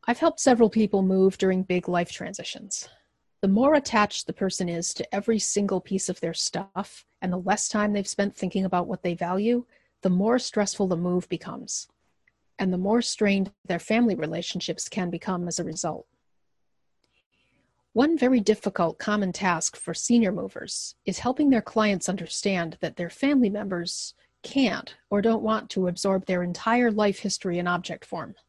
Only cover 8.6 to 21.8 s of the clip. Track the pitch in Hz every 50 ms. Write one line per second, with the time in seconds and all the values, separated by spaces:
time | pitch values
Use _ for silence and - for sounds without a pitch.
8.6 | 190 185 190 175 175 - 196 - - 180 170 170 175 170 185 190 208 226 240 240
9.6 | 240 _ _ _ _ _ _ _ - 190 180 180 196 220 240 254 - - - 214
10.6 | 202 202 - - 202 185 185 165 175 180 180 180 175 _ 180 165 - 190 - -
11.6 | - - - - - _ _ _ _ _ _ _ _ _ _ _ _ _ _ -
12.6 | 196 185 185 180 185 196 220 240 226 - - - 220 202 196 196 190 190 _ _
13.6 | _ - 180 165 - - 220 226 240 226 190 165 156 156 160 170 170 - - 180
14.6 | - - 165 - - - - - 185 175 170 170 - - 185 175 175 175 165 175
15.6 | 170 143 160 - - 165 156 - - _ _ _ _ _ _ _ _ _ _ _
16.6 | _ _ _ _ _ _ _ _ _ _ _ _ _ _ _ _ _ _ _ _
17.6 | _ _ _ _ _ _ _ 214 262 302 330 302 247 254 262 240 196 - 214 -
18.6 | - 202 - - 175 165 - _ - - 208 208 202 185 175 - 208 185 175 160
19.6 | 165 - - - - - 165 - - - 233 240 226 185 208 175 180 190 - -
20.6 | - - - - - - - _ _ - 185 - - 240 262 - 302 285 262 226
21.6 | - - - 226